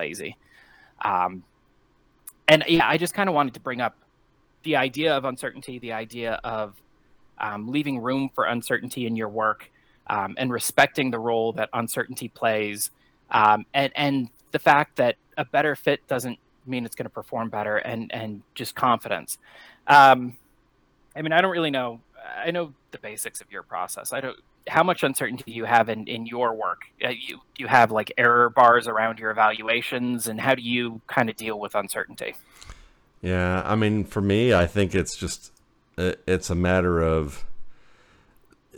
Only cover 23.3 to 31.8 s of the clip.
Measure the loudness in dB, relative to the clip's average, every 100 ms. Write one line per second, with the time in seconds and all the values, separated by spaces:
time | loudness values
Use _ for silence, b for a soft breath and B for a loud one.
23.3 | -12 -16 -16 -10 -8 -8 -10 -8 -8 -8
24.3 | -12 _ _ -2 2 2 2 -2 -2 -6
25.3 | -6 -10 -8 2 2 4 -2 -8 -10 -8
26.3 | -2 -2 -2 -6 -6 -12 -6 -6 -6 -12
27.3 | -16 _ -12 2 4 6 2 -2 2 4
28.3 | 6 4 8 8 6 2 0 -2 -2 -4
29.3 | 2 2 2 -2 -2 -2 -4 -2 -2 -4
30.3 | -2 0 0 0 -2 -4 -8 -4 0 0
31.3 | -2 -6 -6 -4 -4